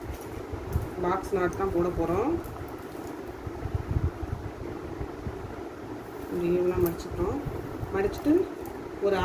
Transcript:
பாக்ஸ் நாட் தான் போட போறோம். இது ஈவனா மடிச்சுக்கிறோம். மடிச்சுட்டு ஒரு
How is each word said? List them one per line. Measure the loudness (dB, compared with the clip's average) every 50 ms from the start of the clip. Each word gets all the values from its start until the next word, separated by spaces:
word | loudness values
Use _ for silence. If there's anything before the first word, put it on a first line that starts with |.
| -8 -8 -8 -8 -8 -8 -8 -8 -6 -6 -6 -6 -2 0 0 0 0 -2 -2 0 0
பாக்ஸ் | 2 2 0 0 0 2
நாட் | 2 2 2 2 2
தான் | 0 2 4
போட | 4 4 4 2
போறோம். | 2 2 2 4 4 4 4 2 0 0 -4 -6 -8 -8 -8 -8 -8 -10 -8 -8 -8 -8 -8 -8 -8 -8 -8 -8 -8 -8 -8 -6 -4 -2 -2 -2 0 0 2 2 4 4 2 0 0 -4 -4 -4 -4 -6 -6 -8 -6 -6 -6 -6 -6 -8 -6 -6 -6 -6 -6 -6 -6 -6 -6 -6 -6 -6 -8 -8 -8 -8 -8 -10 -10 -10 -8 -8 -8 -8 -10 -10 -8 -6 -4 0
இது | 2 4 4 6
ஈவனா | 6 6 4 6 6 4
மடிச்சுக்கிறோம். | 4 2 0 -4 -6 -2 0 0 0 0 0 -2 -2 -4 -4 -4 -6 -6 -6 -4 0 2
மடிச்சுட்டு | 2 2 2 0 2 6 6 8 8 6 4 -2 -8 -8 -8 -8 -8 -8 -8 -2 2 4
ஒரு | 4 6 6